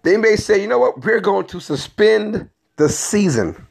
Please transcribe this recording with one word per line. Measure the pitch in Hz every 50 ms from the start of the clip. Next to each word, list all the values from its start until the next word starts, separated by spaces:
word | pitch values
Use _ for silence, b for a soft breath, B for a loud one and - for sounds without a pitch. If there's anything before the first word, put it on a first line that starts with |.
| -
the | 160 190
N | 220
B | 220 220
A | 208
said, | 202 - - 208 196
"You | 196
know | 220 247 240
what? | 247 254 - - 120
We're | 220 220 226
going | 190 208 202 190 175
to | - - 180
suspend | - - 151 139 - - _ - 208 214 220 214 208 214 214 190 - - _ _ _ _ _
the | - 151 143
season." | - - - - - 208 202 180 135 113 98 80 - - - _